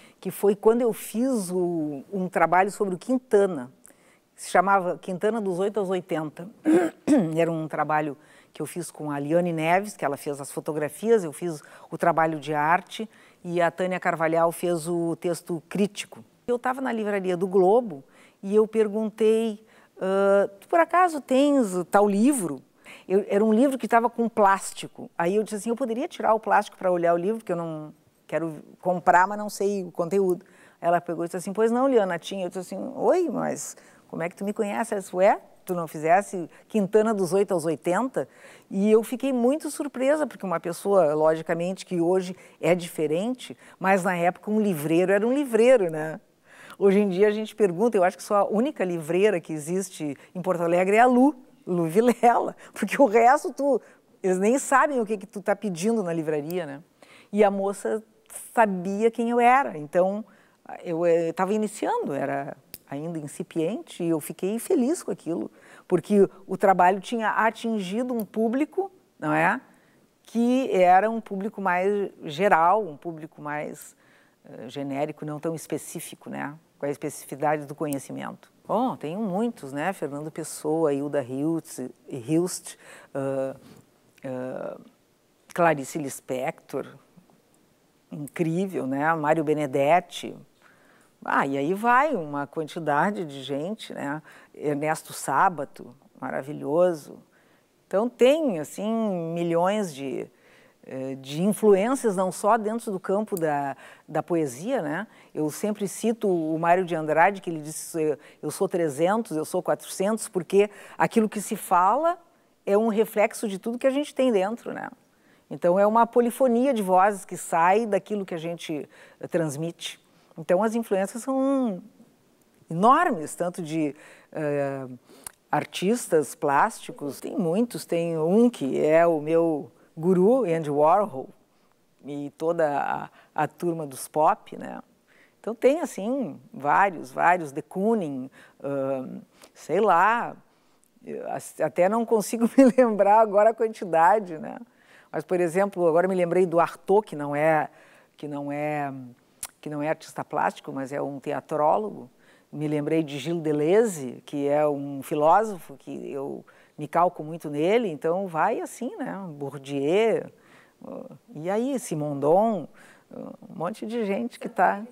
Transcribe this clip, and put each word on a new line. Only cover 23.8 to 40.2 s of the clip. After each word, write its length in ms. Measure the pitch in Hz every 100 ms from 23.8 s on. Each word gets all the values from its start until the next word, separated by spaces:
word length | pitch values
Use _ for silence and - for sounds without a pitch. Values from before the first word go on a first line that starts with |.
| 214
tava 220 | 233 240
com 180 | - 233
plástico. 840 | - 196 196 - - 175 - 131 -
Aí 180 | 170 208
eu 80 |
disse 120 | 202 214
assim, 140 | 226
"Eu 60 | 233
poderia 320 | 262 226 349
tirar 260 | - 214
o 60 | 220
plástico 380 | 214 196 208 -
pra 140 | 185
olhar 220 | 175 170
o 40 | 175
livro, 260 | 180 226
que 80 | -
eu 40 | 175
não 380 | 165 156 151 - _ _ -
quero 360 | 156 165 151 - -
comprar, 460 | 180 175 180 175 190
mas 100 | 208
não 120 | 208
sei 340 | - 202 202
o 80 | 175
conteúdo." 540 | - 170 196 190 175 - - - _
Ela 180 | 170 175
pegou 240 | - 165
e 40 | 170
disse 100 | 185
assim, 160 | 196
"Pois 180 | 196 226
não, 160 | 240 269
Liana, 320 | 240 190 170
tinha." 260 | - 196 175
Eu 40 |
disse 100 | 190
assim, 180 | 175 196 202 -
"Oi, 340 | 196 349 330
mas 480 | 175 156 156 - - - _ _
como 140 | 160
é 60 | 170
que 60 | -
tu 80 |
me 100 | 202
conhece?" 400 | 214 202 226 226
Ela 80 | 202
disse, 140 | 190 180
"Ué, 240 | 196 339 - _ -
tu 80 |
não 140 | 175 160
fizesse 640 | 160 156 185 202 190 156 - _
Quintana 460 | 220 185 214 220
dos 200 | 208 170
oito 200 | 196 202
aos 120 | 180 160
oitenta?" 640 | 151 175 185 262 175 135 _ - - -
E 220 | 190 214
eu 100 | 214
fiquei 280 | 214 240 269
muito 400 | 254 240 311 311
surpresa, 560 | - 294 240 262 311